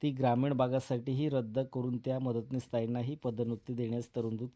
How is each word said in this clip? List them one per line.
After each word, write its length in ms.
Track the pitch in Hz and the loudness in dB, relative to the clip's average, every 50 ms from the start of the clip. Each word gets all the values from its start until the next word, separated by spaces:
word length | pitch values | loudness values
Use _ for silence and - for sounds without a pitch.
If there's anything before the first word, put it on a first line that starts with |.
ती 100 | 147 147 | -2 -2
ग्रामीण 420 | 131 131 131 120 120 123 135 143 139 | 2 4 4 4 6 6 4 4 4
भागासाठीही 760 | 123 127 123 131 - - - 131 120 123 139 131 139 151 151 | 4 2 4 4 2 2 2 0 0 -2 -2 -2 0 0 2
रद्द 300 | 139 131 117 110 110 135 | 2 0 0 0 0 -2
करून 380 | 131 131 - 127 123 127 123 | -2 -2 -2 -2 -2 -2 -2
त्या 220 | 120 - 131 131 131 | -2 -2 -2 -2 0
मदतनीस 540 | 131 123 117 117 110 131 131 123 - - 123 | 0 0 0 -2 -2 -2 -4 -4 -2 -2 0
ताईंनाही 420 | 117 113 113 120 123 117 135 151 | 0 0 0 0 -2 -2 -4 -4
पदोन्नती 580 | 156 - 123 113 120 117 117 117 107 - - 120 | -4 -4 -4 -2 -2 -2 -2 -4 -4 -6 -6 -4
देण्यास 420 | 123 120 113 117 120 117 - - | -2 -2 -2 -2 -2 -4 -4 -2
तरतूद 340 | 123 113 113 113 110 123 123 - | -4 -2 -2 -4 -4 -6 -8 -8